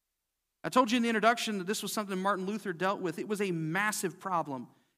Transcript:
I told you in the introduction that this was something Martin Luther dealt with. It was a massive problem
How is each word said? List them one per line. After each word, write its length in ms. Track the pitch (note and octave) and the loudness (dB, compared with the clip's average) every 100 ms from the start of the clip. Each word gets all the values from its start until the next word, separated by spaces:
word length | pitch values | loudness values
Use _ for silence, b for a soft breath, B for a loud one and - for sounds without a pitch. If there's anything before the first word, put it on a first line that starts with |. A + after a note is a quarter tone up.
| _ _ _ _ _ _ | _ _ _ _ _ _
I 60 | D#3+ | 0
told 220 | B3 B3+ | 4 4
you 60 | B3 | 4
in 60 | |
the 60 | A#3 | 2
introduction 500 | A3 G#3+ A#3+ - G#3 | 4 4 4 0 -4
that 80 | F3+ | -2
this 160 | G#3+ | -4
was 100 | G3+ | -4
something 240 | - G3 F#3 | -4 -4 0
Martin 300 | F#3+ F#3+ F#3+ | 0 0 -2
Luther 260 | G#3+ G#3 | -4 -6
dealt 260 | E3 F#3+ G3+ | -2 -2 0
with. 180 | F3+ E3 | -2 -4
It 80 | G3+ | -4
was 120 | G#3 | -2
a 120 | G3+ | 0
massive 680 | E3+ D#3 F3 G#3+ G#3 F#3 F3+ | 0 -2 0 0 -2 -4 -6
problem 480 | F#3+ F3 D3 C3 A#2+ b b | -2 -2 -2 -6 -10 b b